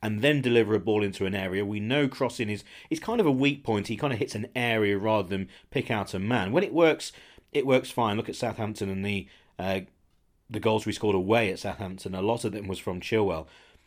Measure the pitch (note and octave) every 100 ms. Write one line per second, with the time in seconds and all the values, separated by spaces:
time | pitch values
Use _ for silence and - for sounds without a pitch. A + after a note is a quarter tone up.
0 | G#2+ G#2+ C#3 D3 B2 A#2 G#2 G#2+ F#2 G#2+
1 | G2+ F#2 F#2+ G2 F#2+ F#2+ G2+ G#2+ G#2+ C#3+
2 | C#3 - B2 - G#2+ G#2 - - - D#3+
3 | - A#3 E3+ C3 C#3+ C#3+ - G#2 F#2+ G#2+
4 | D3 A2+ - G#2+ G#2 B2+ A#2+ A2+ G#2 G2+
5 | G#2+ G#2+ F2+ G2 F#2 - - - - G#2+
6 | F#2+ F#2+ G2+ A#2+ F#2 C#3 G3 C#3+ E3 D3+
7 | - - - - _ D3 C3 C3 - -
8 | A2+ G#2 - - A#2 G#2 G#2 G#2+ G2 F#2+
9 | G2+ G2+ - - _ - F#2 F#2+ F#2 _
10 | _ _ _ _ - A2 A2+ G#2+ G#2+ G#2
11 | G#2+ F#2+ F#2 A#2 G#2 F#2 G2+ F2+ F#2+ F#2
12 | F#2+ F#2 G2+ A#2 A2 G#2 G2+ F#2 - F#2
13 | - A2 G2+ D#2+ D#2+ - - _